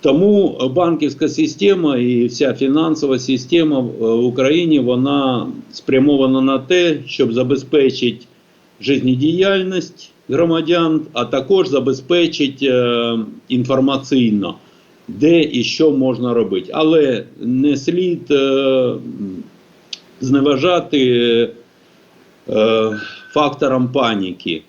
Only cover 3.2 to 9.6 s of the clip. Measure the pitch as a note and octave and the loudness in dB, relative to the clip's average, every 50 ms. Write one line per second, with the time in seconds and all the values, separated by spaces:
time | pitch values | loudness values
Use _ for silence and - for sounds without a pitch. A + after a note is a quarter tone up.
3.2 | B2+ - C3+ B2+ B2+ - E3+ E3+ E3 D#3 D3+ C3 B2 A#2 - - A2+ A2+ A2+ A#2 | 0 -2 -2 -4 -2 0 0 2 2 2 0 0 -2 -4 -6 -4 -2 0 2 2
4.2 | A#2+ B2 A2+ C3+ C3 C3+ D#3 F3 F3 E3 D#3 C#3+ A#2+ B2 B2+ B2 C3 C#3 C#3+ C#3+ | 2 0 0 0 0 2 2 2 2 2 2 2 2 0 0 0 0 0 0 0
5.2 | C3+ C3 B2+ A2+ D2+ - - - - - - - - - B2+ C3 C3+ D3 D3 C3+ | 0 0 -2 -2 -4 -6 -10 -14 -16 -18 -20 -10 -4 0 2 4 4 4 4 4
6.2 | C3+ C3 C3 C3 C3 C3+ C3+ C3 B2+ - F3+ F3+ F3 E3+ D#3 C#3 B2 - - - | 2 2 2 2 2 0 0 -2 0 0 2 2 2 2 0 -2 -6 -12 -2 -2
7.2 | C#3 A#2 A2+ B2 B2+ B2 C#3+ B2+ - - - D3+ C#3 C3 B2 - B2+ A#2+ G#2+ - | -2 0 0 -2 0 0 0 -2 -2 0 2 2 2 2 0 0 -4 -4 -4 -6
8.2 | - _ _ _ _ _ _ _ _ _ _ _ G2+ A#2+ C#3+ B2 A2+ C3 B2+ B2+ | -16 _ _ _ _ _ _ _ _ _ _ _ -4 -2 -2 0 2 0 0 2
9.2 | C#3 D#3 E3 F3+ F#3+ G3 G3 F#3+ | 0 0 2 2 2 2 2 0